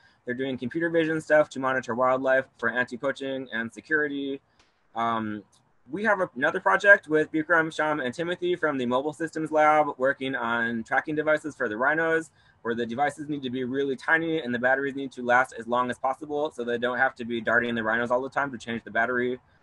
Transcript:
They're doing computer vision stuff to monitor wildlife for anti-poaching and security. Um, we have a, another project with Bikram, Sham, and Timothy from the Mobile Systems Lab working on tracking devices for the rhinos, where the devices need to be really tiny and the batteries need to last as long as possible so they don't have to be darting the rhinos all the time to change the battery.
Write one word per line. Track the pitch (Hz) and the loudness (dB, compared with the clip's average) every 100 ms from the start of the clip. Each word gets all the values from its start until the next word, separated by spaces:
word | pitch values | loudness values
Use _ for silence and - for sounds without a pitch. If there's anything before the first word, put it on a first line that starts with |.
| _ _ - | _ _ -10
They're | |
doing | 123 135 123 | -6 -6 -6
computer | 123 165 170 | -6 -4 0
vision | 165 160 160 | 2 2 0
stuff | - 151 147 | 4 4 4
to | 131 | 0
monitor | 131 131 123 | -2 -2 -2
wildlife | 117 127 131 135 131 131 _ | 0 2 2 2 2 0 _
for | 117 | -2
anti-poaching | 117 123 120 139 135 135 135 135 | 0 -2 -2 -4 -4 -6 -6 -6
and | 113 117 | -6 -6
security. | 110 - 156 147 143 139 139 _ _ _ _ _ | -10 -2 0 0 -2 -6 -8 _ _ _ _ _
Um, | 113 117 113 107 104 98 _ _ _ - | -4 -2 -2 -4 -8 -12 _ _ _ -12
we | 160 | -4
have | 220 202 | 0 0
a, | 175 | -2
another | 117 147 185 | -2 -2 0
project | 190 190 202 202 - | 2 4 8 6 6
with | 156 151 | 0 2
Bikram, | 156 156 170 160 | -2 2 2 2
Sham, | 156 156 151 | 0 -2 -2
and | 127 | -2
Timothy | 123 165 175 175 175 | -4 -4 -4 -2 0
from | 156 139 | 0 0
the | |
Mobile | 120 127 151 | 0 0 -2
Systems | 147 160 160 156 | -4 -6 -6 -2
Lab | 151 151 151 147 131 | 4 6 6 4 0
working | 131 139 131 | 0 0 -2
on | 131 117 117 117 117 | -2 -2 0 -2 -4
tracking | 113 131 156 | -2 -2 -2
devices | 151 151 151 156 | -2 0 0 -2
for | - 123 | -4 -4
the | 107 | 0
rhinos, | 131 156 165 160 160 _ _ _ | 0 2 2 0 -2 _ _ _
where | 113 | -6
the | 117 | -4
devices | 117 117 143 - 147 | -4 -2 -2 -2 -6
need | 143 | -6
to | 131 | -6
be | 127 | -4
really | 127 135 139 | -4 -2 -2
tiny | 131 - 160 165 160 | -4 0 0 2 -2
and | 123 | -2
the | 120 | 0
batteries | 127 131 139 135 | 2 2 0 -4
need | 135 | -8
to | 127 | -6
last | 120 123 131 - | 2 4 2 -4
as | 113 | -2
long | 120 123 | 0 0
as | 120 | -2
possible | 131 131 151 147 151 | -4 -4 -6 -4 -4
so | - | -4
they | 120 120 | -4 -2
don't | 123 123 | 0 2
have | 131 | 0
to | - | 0
be | 117 117 | -6 -4
darting | 113 117 120 117 | 2 2 2 0
the | |
rhinos | 110 113 120 | 0 0 2
all | 123 | 0
the | 135 | 0
time | 143 139 | -2 -4
to | 120 | -4
change | - 117 | -8 -8
the | 107 | -4
battery. | 107 117 123 123 123 _ _ | 0 0 0 -2 -4 _ _